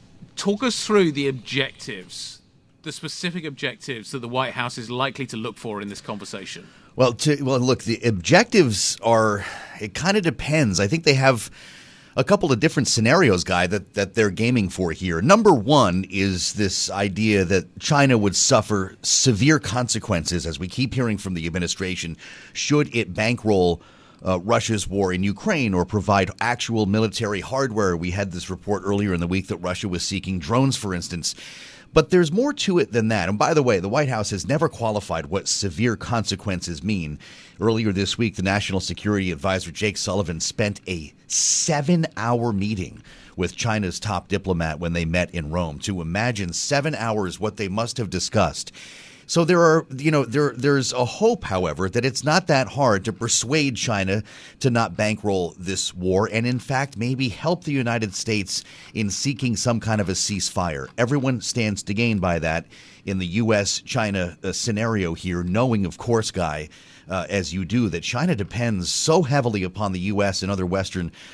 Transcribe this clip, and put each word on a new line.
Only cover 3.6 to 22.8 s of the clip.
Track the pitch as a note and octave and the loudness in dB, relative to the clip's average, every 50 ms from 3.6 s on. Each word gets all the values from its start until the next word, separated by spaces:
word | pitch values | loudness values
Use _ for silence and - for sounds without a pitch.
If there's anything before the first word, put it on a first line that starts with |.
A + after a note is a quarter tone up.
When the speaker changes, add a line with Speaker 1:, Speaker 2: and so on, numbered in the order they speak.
| - C3 A#2 - - - B2+ A2+ G#2 - | -6 -6 -6 -6 -10 -10 -8 -8 -8 -10
Speaker 1:
that | - C3+ | -10 -8
the | A#2 A#2 | -8 -4
White | A#2+ B2+ C3 B2 G2+ | -2 -2 -2 -2 -4
House | B2+ A#2+ B2 - - | -8 -8 -8 -8 -10
is | A#2 G#2+ | -10 -8
likely | A#2+ B2 C3 C3+ A2+ - C3+ | -4 -4 -4 -4 -4 -6 -10
to | B2 - | -8 -8
look | A2+ A2 A#2+ G#2 - | -8 -8 -8 -10 -10
for | - A#2 G#2 G2+ G2+ | -10 -8 -8 -8 -8
in | G2+ | -10
this | G2+ - | -10 -12
conversation. | - - A2 G2+ G2+ - - G2+ F#2+ - - F2 - - - - - - - | -10 -10 -10 -10 -10 -12 -12 -12 -12 -12 -14 -14 -16 -20 -20 -20 -20 -10 0
Speaker 2:
Well, | - B2+ B2 A#2+ | 2 2 2 2
to, | - - D3+ D3 C#3 C#3+ | 0 0 0 0 2 0
well, | B2+ C3+ B2+ | 0 0 2
look, | B2 B2+ B2+ - - | 4 2 2 2 0
the | A2 A#2 - - | -4 -4 0 0
objectives | A#2+ A2 F#2 E2+ - C#3 F3+ A#3+ - - G#3+ E3 B2 G#2 F2+ - - - - - | 0 0 0 2 4 6 6 6 6 6 4 4 4 4 0 -2 -2 -2 0 2
are, | A2+ A#2 A2+ A2 A2 G#2 G2+ F#2+ - - - - - - - | 4 4 6 6 4 2 0 -4 -8 -12 -12 -14 -16 -12 -10
it | G#2+ G#2+ F2+ | -10 -8 -6
kinda | - B2+ F3+ G3 G#3+ F3+ | -4 0 2 2 2 2
depends. | E3 A#2+ - - C3 D3+ D#3+ D3 A2 F#2+ D#2+ | 0 -2 -2 -4 0 2 4 4 4 4 2
I | G2+ | 2
think | G2+ D#3 E3 E3 | 2 2 0 2
they | D3+ C3+ | 4 4
have | C3 C3+ C3+ C3 A2 - - - - - - - - - - - - - - - | 6 6 4 4 4 0 -8 -12 -16 -20 -20 -20 -20 -20 -20 -20 -20 -20 -10 -2
a | - C3 | 0 2
couple | - G3 G3+ - - | 4 4 4 4 4
of | C3 G#2 | 2 4
different | C#3 D#3+ - D#3 B2 - | 4 2 2 2 0 0
scenarios, | - A#2 A2 A#2 D3 F3+ F#3 A2+ F#2+ F2+ E2+ | 2 2 4 6 6 6 6 6 4 4 2
Guy, | F#2+ F#2 F2 F2+ | 2 2 2 2
that, | F2 G2 G2+ - - - | 2 0 -2 -4 -4 -2
that | G#2 G2+ F2+ - | -2 -2 0 2
they're | A2+ A2 G#2 | 2 2 2
gaming | F2+ E2 A2 A#2+ B2+ B2 G2 F2+ | 2 0 0 2 2 2 2 0
for | - - F#2 E2+ D#2+ | -2 -2 -2 -2 -2
here. | - F2 F#2 E2 E2 | -4 -2 -2 -2 2
Number | F#2 D3 G3 A3 A3+ G#3 E3+ | 4 6 6 8 8 8 6
one | A#2+ F#2+ A2+ D3+ D3 A#2+ F#2 F2 F#2 F#2+ - | 6 6 6 6 6 6 6 4 2 0 -2
is | F2+ G2 G2 G2 F#2 F2 - - - | 0 0 0 2 0 0 -2 -4 -2
this | - G#2 F#2+ - - - - | 0 0 0 0 -2 -4 -4
idea | F#2 G2 G2+ G#2 F2+ F#2+ A2 A2 G#2 G2+ F#2 | -2 -2 -2 -2 0 0 2 4 4 4 4
that | E2 G2 F#2 E2+ - - - | 4 2 0 0 -2 -10 -8
China | - - D#3+ C#3+ C#3 C3+ B2+ | -2 2 4 4 6 6 4
would | A2+ G#2 G2+ F2+ | 4 4 2 2
suffer | - - - C3+ A2+ G2+ - G#2+ G2+ F#2 F#2 - - - | 2 2 4 4 4 4 2 0 -2 -2 -4 -8 -8 -2
severe | - - - - C3+ A#2 F#2 A#2 C#3+ D#3+ C#3+ | 0 0 2 4 4 4 4 6 4 4 4
consequences, | - F#2+ G#2 B2+ B2 A2+ - A2+ - - G#2 E2+ D2+ - F2+ E2+ D2+ | 2 -2 -4 -2 -2 -2 -2 -4 -2 -2 -2 0 0 0 -2 -2 -2
as | E2 D#2 C2+ | -4 -6 -6
we | F2+ | -8
keep | F2+ - - C3 A#2 - | -6 -2 -2 -2 -2 0
hearing | B2+ B2+ A#2 G#2+ F#2+ | -2 0 0 -2 -2
from | - F#2+ F2+ | -4 -4 -4
the | E2+ D#2+ | -4 -4
administration, | E2+ E2 F#2 F2 E2+ - - F#2+ F#2 F#2 - - E2+ E2 - - - - - - - - | -4 -2 -2 -2 -4 -4 -4 -4 -6 -4 -6 -6 -8 -8 -10 -14 -20 -20 -20 -20 -14 -10
should | - - - D3 D3 | -6 -2 0 2 2